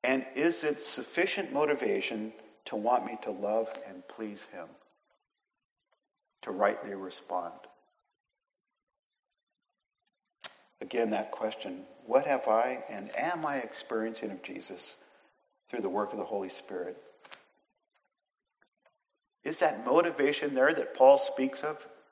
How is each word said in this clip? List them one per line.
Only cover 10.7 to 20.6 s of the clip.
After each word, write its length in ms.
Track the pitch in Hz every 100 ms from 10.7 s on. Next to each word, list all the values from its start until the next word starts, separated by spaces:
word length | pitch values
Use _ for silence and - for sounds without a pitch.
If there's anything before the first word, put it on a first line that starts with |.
| _
Again, 300 | 101 120 113
that 200 | 104 107
question, 500 | - 110 - 98 90 - - 107
what 220 | 127 143
have 200 | 131 -
I 360 | 110 123 127 -
and 200 | 101 104 -
am 280 | 147 175 151
I 120 | 139
experiencing 720 | 113 - - 113 113 110 107
of 140 | 92
Jesus 500 | - 90 - 98 - - _ _ _ _ _ _ _
through 120 | 123
the 80 | 98
work 220 | 95 104
of 80 | 110
the 60 | 90
Holy 240 | 104 92
Spirit? 480 | - - 92 90 90 - _ - - _ _ _ _ _ _ _ _ _ _ _ _ _ _ _ _ _ _ _ _
Is 160 | 147 165
that 260 | 160 110 120
motivation 680 | 151 170 156 143 147 143
there 200 | 131